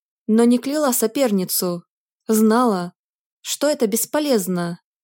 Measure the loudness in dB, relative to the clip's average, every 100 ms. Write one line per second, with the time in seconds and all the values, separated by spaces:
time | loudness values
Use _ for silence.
0 | _ _ 0 4 4 2 0 -2 0 0
1 | -2 0 0 0 -2 -4 -4 -6 -10 _
2 | _ _ -2 2 4 4 2 0 -4 -12
3 | _ _ _ _ -12 -4 -2 0 -2 -2
4 | -4 -2 0 0 0 -4 -4 -8 _ _